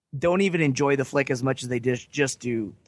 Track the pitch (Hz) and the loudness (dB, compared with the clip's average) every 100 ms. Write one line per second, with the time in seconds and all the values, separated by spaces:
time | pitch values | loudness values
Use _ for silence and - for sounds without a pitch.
0 | _ 135 170 185 196 170 147 131 143 139 | _ -2 2 2 2 2 2 2 2 0
1 | 131 143 135 123 131 127 123 123 127 123 | 0 0 0 0 0 -2 -4 -2 0 -2
2 | - 143 135 - 123 113 101 - | -4 -2 -2 -2 -4 -4 -4 -10